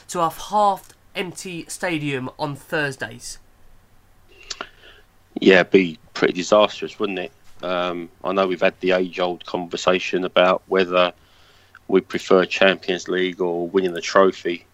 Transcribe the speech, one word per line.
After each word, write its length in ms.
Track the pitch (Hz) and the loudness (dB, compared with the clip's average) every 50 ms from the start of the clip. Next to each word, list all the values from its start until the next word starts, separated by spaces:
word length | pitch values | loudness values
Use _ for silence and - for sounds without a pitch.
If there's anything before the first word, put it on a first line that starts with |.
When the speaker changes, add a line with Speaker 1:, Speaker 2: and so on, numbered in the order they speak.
| - _ | -18 _
Speaker 1:
to 120 | - 180 | -4 -2
a 100 | 170 165 | -2 -2
half 580 | 151 - - - 190 208 208 202 196 180 - - - _ _ _ _ | -2 -6 -12 -4 0 2 2 2 2 0 -6 -18 -20 _ _ _ _
empty 500 | 180 202 180 160 - - 190 175 165 151 - | -8 -8 -8 -8 -12 -12 -12 -10 -12 -12 -12
stadium 600 | - - - 185 170 156 147 147 139 131 127 127 - - | -10 -6 -4 -2 -2 -2 -2 -2 -4 -4 -6 -8 -8 -6
on 160 | 151 147 143 | -6 -6 -6
Thursdays?" 800 | 139 - - - 160 147 143 135 - - 107 120 120 - - - - - - _ _ - - - - _ _ _ - _ _ _ _ _ _ - - - - - - - - - - - - - - - _ _ _ _ _ _ - | -10 -10 -6 -4 -2 -2 -2 -4 -8 -12 -12 -12 -14 -14 -16 -16 -16 -20 -20 _ _ -20 -20 -20 -20 _ _ _ -20 _ _ _ _ _ _ -20 -20 -16 -16 -14 -14 -14 -18 -18 -20 -20 -20 -20 -20 -20 _ _ _ _ _ _ 2
Speaker 2:
Yeah, 200 | - - 95 92 | 6 6 6 6
it'd 100 | 85 - | 6 6
be 260 | - 98 95 87 80 - - - - | 4 2 2 2 -4 -10 -18 -16 -4
pretty 220 | - - - - | -2 -2 -2 -2
disastrous, 640 | 90 87 - 104 104 107 101 - - - 78 - - | -2 0 4 4 4 4 4 0 -6 -12 -12 -8 -8
wouldn't 220 | 107 101 95 92 | -6 -6 -6 -6
it? 120 | 90 85 - _ - - - - - | -8 -10 -12 _ -20 -20 -20 -12 -8
Um, 480 | 90 90 87 90 90 87 87 85 82 - _ - | -6 -4 -2 -2 -4 -4 -6 -10 -12 -14 _ -6
I 80 | - 92 | -4 0
know 160 | 98 98 95 | 0 0 0
we've 120 | 92 82 | 0 0
had 180 | 95 95 - - | 0 -2 -2 0
the 100 | - 92 92 | 0 0 2
age-old 540 | 92 95 90 82 92 90 90 87 85 - | 2 0 -2 -2 -4 -4 -4 -4 -6 -10
conversation 800 | - - 90 87 85 - - - 90 92 92 - - - 90 92 | -8 -6 -6 -6 -6 -8 -2 0 0 0 0 -2 -2 -4 -2 -4
about 380 | 87 - 92 90 90 92 - - | 0 2 2 4 4 2 0 -2
whether 460 | _ 98 95 95 87 90 90 90 87 - _ _ _ _ _ - _ _ _ _ _ _ - _ | _ 0 0 2 2 2 2 2 2 0 _ _ _ _ _ -20 _ _ _ _ _ _ -20 _
we 140 | _ 95 92 | _ 2 2
prefer 440 | - - - 87 - - 104 92 90 | 2 2 -8 -8 0 4 4 4 4
Champions 600 | - - - 98 98 92 85 - - 92 87 - | 4 2 2 2 2 2 2 -2 -6 -6 -6 -4
League 340 | - 90 92 92 92 87 85 | -4 -2 -2 -2 -2 -2 -2
or 280 | 90 87 85 85 87 85 | -2 -2 -2 -2 -4 0
winning 260 | 90 98 92 90 85 | 0 0 0 0 -4
the 60 | 85 | -4
trophy. 640 | - - - 98 98 95 92 - - 87 87 85 - _ | -8 0 4 4 4 4 2 -2 -6 -6 -6 -6 -10 _